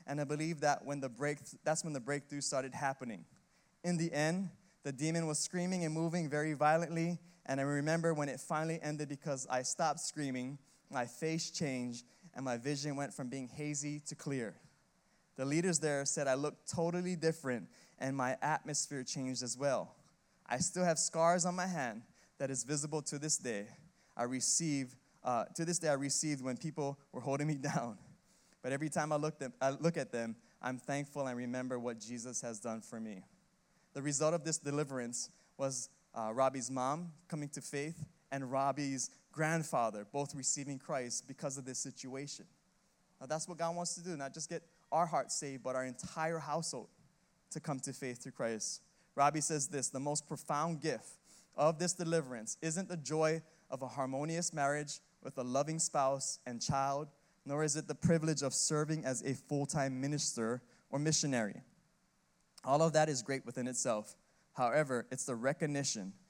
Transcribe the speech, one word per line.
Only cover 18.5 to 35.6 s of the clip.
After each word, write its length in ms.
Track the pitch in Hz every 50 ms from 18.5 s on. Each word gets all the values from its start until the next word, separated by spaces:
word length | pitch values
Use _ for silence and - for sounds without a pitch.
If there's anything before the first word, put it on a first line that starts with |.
| 156 - - 156 147 - - - 143 135 127
changed 380 | - - 143 131 131 131 123 131
as 140 | 120 117
well. 400 | 123 139 143 131 107 82 - - - - _ _ _ _ _ _ _ -
I 120 | - 120 127
still 260 | - - - 180 180
have 140 | 175 160 -
scars 460 | - - - 165 165 170 175 185 170
on 100 | 180 180
my 120 | 180 180
hand 380 | 190 185 160 131 120 107 113 120 - - - - _ _ -
that 120 | 139 131
is 140 | 135 120 -
visible 380 | 123 151 147 147 151 156 151 147
to 160 | - 151 143
this 200 | 151 156 147 -
day. 300 | 131 123 110 101 104 107 - - - - _ _ _ _ _
I 80 | - 120
receive, 720 | 123 131 127 - - - - 175 160 143 139 135 123 - - _ _ _ _ -
uh, 220 | 127 123 117 101 - -
to 80 | - 165
this 140 | 165 175 170
day 100 | - 156
I 60 | 143
received 480 | 135 139 139 143 - - 156 147 135 127
when 160 | 131 123 -
people 420 | - 160 147 160 147 139 139 - - _
were 120 | - 127 117
holding 240 | 135 135 143 147
me 80 | 156 151
<laughs> 200 | 135 131 143 -
down. 240 | 147 120 117 104 92 - - - - _ _ _ _ _ _ _ _
But 120 | - 131 135
every 180 | 143 156 151
time 220 | - 170 151 156 151
I 40 |
look 220 | 147 151 156 156 -
them, 160 | 139 127 - -
I 100 | 131 135
look 260 | 135 - 151 170 165
at 160 | 165 131 - -
them, 240 | 117 117 113 110 - - _ _ -
I'm 180 | - 127 131 123
thankful 480 | - - 139 143 143 143 - 147 139
and 120 | 131 123 120
remember 400 | 123 120 123 127 127 127 127 123
what 200 | 120 120 117 113
Jesus 440 | 107 113 123 120 113 127 120 - -
has 180 | 120 113 107
done 220 | - 120 113 113 104
for 180 | - - 113
me. 240 | 113 110 104 92 90 - _ _ _ _ _ _ _ _ _ _ _ _ -
The 80 | 143 135
result 320 | 147 143 139 156 156 165
of 100 | 170 147
this 140 | 160 156 -
deliverance 720 | - 143 143 147 151 131 135 127 120 120 120 - - - - - _ _ _
was, 320 | -